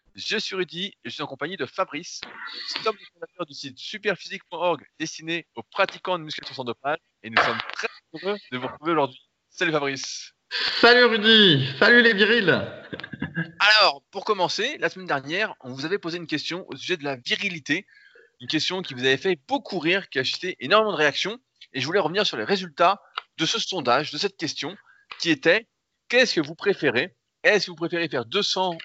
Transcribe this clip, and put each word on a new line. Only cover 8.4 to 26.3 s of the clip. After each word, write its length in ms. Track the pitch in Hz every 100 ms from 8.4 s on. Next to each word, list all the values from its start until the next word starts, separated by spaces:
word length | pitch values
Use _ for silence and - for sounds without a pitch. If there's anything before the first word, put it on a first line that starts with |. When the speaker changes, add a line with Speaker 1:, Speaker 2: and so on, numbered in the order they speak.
| -
Speaker 1:
de 60 | 127
vous 80 | 127
retrouver 240 | - 156
aujourd'hui. 280 | 160 135 127 _ _ _
Salut 220 | - 180
Fabrice. 600 | 151 139 135 - - - _ _ - - -
Speaker 2:
Salut 240 | 240 247 240
Rudy, 600 | 220 214 220 196 139 135 -
salut 240 | 214 240
les 100 | 233
virils. 380 | 196 208 233 180 120 98 - - - - - 151 170 - -
Speaker 1:
Alors, 440 | 196 214 180 143 _
pour 140 | 196 202
commencer, 500 | 202 165 - 240 311
la 120 | 165
semaine 160 | 190 180
dernière, 480 | 143 135 180 214 -
on 120 | 127
vous 140 | 131 156
avait 120 | 202
posé 200 | 165 175
une 80 | 160
question 400 | 151 - 170 -
au 80 | 131
sujet 220 | 120 180
de 60 |
la 120 | 143 131
virilité, 720 | 151 208 196 165 135 165 - _ _ _ _ _
une 80 | 123
question 340 | 156 - 185
qui 100 | 180
vous 120 | 131
avait 120 | 131 135
fait 220 | 196 180 -
beaucoup 300 | 269 - 185
rire, 320 | 156 190 175
qui 80 | 135
a 60 |
suscité 320 | 127 - 180 -
énormément 320 | 131 208 214
de 40 | 165
réactions, 400 | 151 - 185 233 _ _ -
et 80 | 135
je 60 | 131
voulais 140 | 196
revenir 260 | 156 190 208
sur 100 | 131
les 80 |
résultats 560 | 110 196 185 147 175 208 _ - - -
de 80 | 156
ce 120 | 226
sondage, 520 | - 185 127 127 147
de 80 | 147
cette 180 | 196 -
question, 400 | 151 - 143 202 _ _ _ -
qui 120 | 170
était : 360 | 151 165 208 - _ _ _ -
qu'est-ce 260 | 240 247